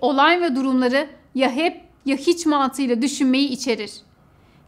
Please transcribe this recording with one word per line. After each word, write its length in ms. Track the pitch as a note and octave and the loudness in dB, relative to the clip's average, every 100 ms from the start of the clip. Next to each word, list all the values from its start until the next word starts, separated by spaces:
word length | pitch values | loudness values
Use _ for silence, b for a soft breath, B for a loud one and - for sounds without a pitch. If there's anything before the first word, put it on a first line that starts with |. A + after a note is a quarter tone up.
olay 400 | B3+ C4+ D4+ F4+ | 0 4 4 2
ve 140 | E4+ B3+ | 0 0
durumları 540 | C4+ B3+ B3 C4+ D4 - _ B3+ | 0 2 2 0 -2 -10 _ -2
ya 160 | C4 | 0
hep 300 | A#3+ E4+ - - _ C4+ | 0 -2 -4 -14 _ -4
ya 100 | C4+ | 0
hiç 300 | E4 E4+ D#4 | 0 0 0
mantığıyla 560 | D4 C4 C#4+ C4 A#3 | 0 0 -2 -2 0
düşünmeyi 480 | C#4 - C4 C4 C#4 | -2 0 2 2 0
içerir. 420 | B3 C4 A3 G#3 - - _ _ b b b | -2 -4 -4 -6 -16 -20 _ _ b b b